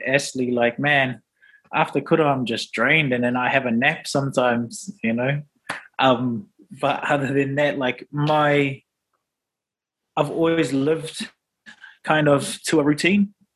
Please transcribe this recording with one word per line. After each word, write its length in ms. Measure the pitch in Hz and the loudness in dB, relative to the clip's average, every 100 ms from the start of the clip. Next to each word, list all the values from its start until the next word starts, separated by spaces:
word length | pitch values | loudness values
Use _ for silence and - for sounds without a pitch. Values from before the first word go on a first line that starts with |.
| 123 | 0
Ashley, 460 | 139 - 131 123 | 0 0 -4 -2
like, 260 | 123 120 117 | 0 0 0
"Man, 420 | 139 143 131 120 _ _ _ _ _ | 0 2 0 -4 _ _ _ _ _
after 280 | - 151 143 | -4 -2 -2
kura, 240 | 143 165 147 | 0 2 2
I'm 140 | 135 113 | 0 -2
just 280 | 110 - | -4 -6
drained, 400 | - 123 160 143 | -2 2 2 2
and 100 | 123 | 0
then 140 | 123 123 | 0 -2
I 120 | 123 | 0
have 160 | 135 123 | 0 0
a 60 | |
nap 360 | 117 139 165 - | 0 0 -2 -4
sometimes," 840 | 143 139 131 123 120 117 - - - | -2 0 0 2 0 -2 -8 -14 -6
you 120 | 113 | -4
know. 280 | 117 127 147 - _ - - - - | -2 -2 -4 -8 _ -14 -14 -12 0
Um, 520 | 135 120 127 113 101 _ _ 131 | 2 2 0 -4 -8 _ _ -4
but 280 | 139 139 - | -2 -2 -2
other 180 | 147 131 | -2 0
than 220 | 139 139 139 | 0 0 0
that, 220 | 147 139 | 0 0
like, 300 | 127 123 - | -4 -4 -8
my, 720 | 147 147 156 147 147 139 131 _ _ _ _ _ _ _ _ _ _ _ _ _ - | -2 2 2 4 2 0 -4 _ _ _ _ _ _ _ _ _ _ _ _ _ -4
I've 120 | 147 | -2
always 440 | 143 165 165 143 | 0 0 2 0
lived 560 | 135 139 160 151 - - _ _ _ - - - - | 0 0 -2 -4 -12 -12 _ _ _ -20 -20 -20 -8
kind 240 | - 156 147 | 0 2 4
of 320 | 139 - - | 2 0 -8
to 160 | - 156 | 0 2
a 20 | |
routine, 500 | 143 147 170 208 202 - _ | 2 2 2 2 2 -4 _